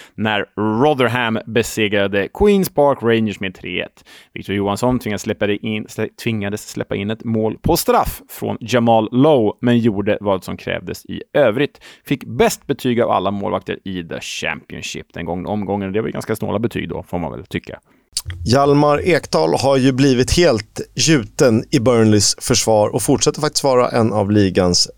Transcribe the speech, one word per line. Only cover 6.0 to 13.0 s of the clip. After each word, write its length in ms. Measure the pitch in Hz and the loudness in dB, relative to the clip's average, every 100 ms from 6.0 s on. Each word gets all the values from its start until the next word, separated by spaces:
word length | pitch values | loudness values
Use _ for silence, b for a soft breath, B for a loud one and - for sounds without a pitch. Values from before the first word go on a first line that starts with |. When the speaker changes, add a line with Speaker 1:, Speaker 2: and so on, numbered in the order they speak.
| 110 - | -8 -6
Speaker 1:
tvingades 460 | 120 110 101 104 - | -4 -4 -4 -8 -10
släppa 280 | - - 107 | -10 -6 -6
in 140 | 101 | -6
ett 140 | 110 | -6
mål 340 | 117 113 110 - | -4 -2 -2 -2
på 140 | - - | 0 0
straff 460 | - 233 - - - | 2 0 0 -6 -16
från 280 | - 110 104 | -10 -8 -6
Jamal 480 | 110 120 117 113 107 | -2 2 4 4 2
Lowe, 400 | 123 151 143 107 - | 4 4 4 2 0
men 180 | 120 120 | 2 4
gjorde 400 | 113 98 104 101 | 2 0 -2 -2
vad 240 | 101 95 | 0 -2
som 120 | - 90 | -4 -10
krävdes 500 | - 87 87 87 - | -6 -8 -8 -12 -10
i 160 | 92 - | -12 -4
övrigt. 480 | - 127 110 143 _ B B - | 2 2 2 -4 _ B B -6
Fick 180 | 139 | -6
bäst 420 | 117 117 208 - - | -6 0 0 0 -6
betyg 340 | 143 127 117 | -4 0 0